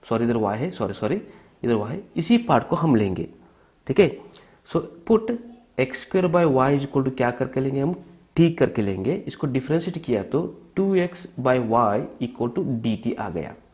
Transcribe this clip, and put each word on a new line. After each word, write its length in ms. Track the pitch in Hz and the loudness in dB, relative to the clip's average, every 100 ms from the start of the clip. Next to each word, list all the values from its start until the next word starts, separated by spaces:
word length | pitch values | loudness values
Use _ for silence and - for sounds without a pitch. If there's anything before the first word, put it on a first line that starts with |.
| - | -2
सॉरी 160 | 113 117 | 0 2
इधर 120 | 117 | 2
y 180 | 104 107 | 0 -2
है, 140 | 156 | -6
सॉरी, 220 | 180 101 | -4 -6
सॉरी, 280 | 98 107 151 - - - _ | -4 -2 -4 -6 -20 -20 _
इधर 120 | - 113 | -2 0
y 120 | 104 | -2
है, 120 | 165 - - | -8 -8 -6
इसी 200 | 160 233 233 | 2 2 4
पार्ट 180 | 131 - | 2 2
को 80 | - | 0
हम 200 | 160 117 | 4 4
लेंगे। 320 | 101 90 80 - - _ _ _ - | 2 -2 -6 -10 -20 _ _ _ -2
ठीक 120 | 135 | 4
है, 100 | 170 - - - - _ - | 4 2 -16 -20 -20 _ -6
so 120 | 170 - - - | -6 -6 -16 2
put 200 | 220 220 233 - - _ - 131 | 2 2 -6 -8 -20 _ -4 -4
x 180 | - - | -4 -2
square 280 | 190 180 170 | 0 2 4
by 80 | 170 131 | 4 4
y 100 | 131 143 | 4 2
is 100 | 139 | 0
equal 180 | 139 131 | 0 0
to 80 | 127 | 0
क्या 140 | 120 123 | -2 0
करके 200 | 127 135 | -4 -2
लेंगे 200 | 135 139 | -2 -2
हम, 160 | 139 180 - - _ - | -2 -4 -10 -20 _ 4
t 120 | 165 165 | 4 4
करके 220 | 131 - | 0 2
लेंगे, 340 | 101 95 98 190 - | -2 -2 -2 -4 -6
इसको 200 | - 151 | -6 -2
डिफरेंशिएट 560 | 131 131 160 170 170 - | -2 0 -2 -2 -8 -2
किया 180 | 110 | -2
तो 220 | 95 147 175 - - - | 0 -2 -2 -10 -8 -2
टू 180 | 196 190 | 2 2
एक्स 320 | 175 - - - | 0 -6 -16 -2
by 180 | 127 127 113 113 | 2 2 2 2
y 200 | 113 104 151 - 120 | 4 2 -4 -8 -8
equal 280 | - 120 120 | -4 -4 -2
to 100 | 156 117 | -2 -2
डी 120 | 117 107 | -2 -2
टी 100 | 120 | -4
आ 160 | - 104 | -4 -6
गया 260 | 82 73 - _ | -6 -8 -12 _